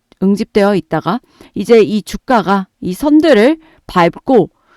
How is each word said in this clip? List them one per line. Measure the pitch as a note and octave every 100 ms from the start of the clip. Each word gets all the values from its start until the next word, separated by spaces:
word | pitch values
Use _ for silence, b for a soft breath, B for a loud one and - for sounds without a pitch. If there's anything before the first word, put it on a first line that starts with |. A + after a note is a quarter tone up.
| _ -
응집되어 | F#3+ G3+ A3+ G#3+ G3 G3
있다가 | - D#3+ D#3+ A#3 b b b
이제 | F#3+ G3+ A#3
이 | E3 G#3+
주가가 | - G3+ - A#3 E3+ G3 F#3+ -
이 | F3+
선들을 | F#3 D4 D4+ D#4+ A3 A#3+ D#4+ b b b
밟고 | F3+ E3+ - - B3+ F3+ _ _